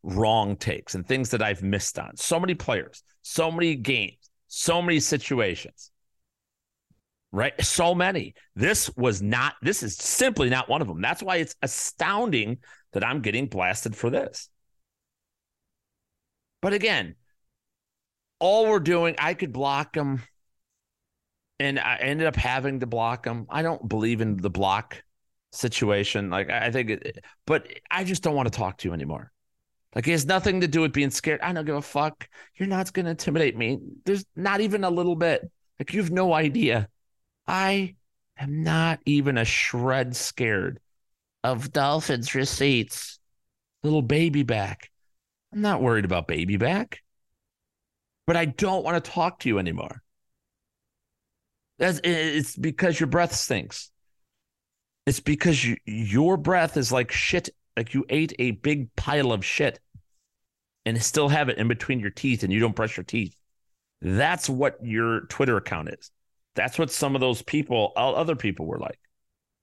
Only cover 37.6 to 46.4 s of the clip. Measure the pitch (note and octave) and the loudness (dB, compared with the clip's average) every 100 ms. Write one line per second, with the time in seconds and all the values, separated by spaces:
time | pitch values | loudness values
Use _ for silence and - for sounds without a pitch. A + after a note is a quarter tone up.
37.6 | F#3+ G3 F#3+ F#3+ _ _ _ - C#3 D3+ | 2 2 0 -6 _ _ _ -10 -6 -2
38.6 | D#3+ D#3+ E3 D#3 - D3 C#3 B2 A2+ - | 0 2 2 0 2 4 4 2 2 0
39.6 | - B2 B2+ C3 B2 B2 - - A#2+ G2+ | 0 0 0 2 0 -4 -6 -2 0 0
40.6 | F#2 B2+ _ _ _ _ _ _ B2 A#2+ | 0 -6 _ _ _ _ _ _ -2 -2
41.6 | C#3 D3 C#3 D#3 - B2 A#2+ C3+ C3+ - | -2 0 2 2 0 -2 -2 -2 -2 0
42.6 | C#3 B2 G#2+ - - - _ _ _ _ | 2 2 0 -6 -12 -16 _ _ _ _
43.6 | _ _ D3+ D#3 A#2+ D3+ E3+ D3 A#2+ A2 | _ _ 0 2 2 2 4 2 2 0
44.6 | G2 G2 - _ _ _ _ _ _ G#3 | -2 -6 -16 _ _ _ _ _ _ -2
45.6 | G#3 D3 B2 A2 F#2+ F2+ E2+ D#2+ | 0 2 2 2 2 0 0 -2